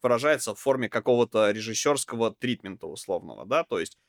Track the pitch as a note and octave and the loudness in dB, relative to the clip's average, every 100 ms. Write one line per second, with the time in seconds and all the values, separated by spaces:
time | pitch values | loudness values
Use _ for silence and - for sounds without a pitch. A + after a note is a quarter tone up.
0 | B2 A#2+ D3 D3 - G2+ C#3 C3 A2+ A#2 | 2 2 2 0 -2 -4 0 0 0 -2
1 | A#2 A#2+ A#2 A2 G#2 G#2+ A2 A2 D3 C#3 | 2 4 4 4 2 2 -4 -2 0 0
2 | - A#2 A2+ G#2 B2 A#2 F#2+ F#2 - D#2+ | -2 -2 -2 -2 -6 -6 -8 -12 -12 -12
3 | - F2 D#2+ G#1 F2 D3 - F#2+ E2 _ | -6 -6 -6 -14 -4 -2 -2 -4 -6 _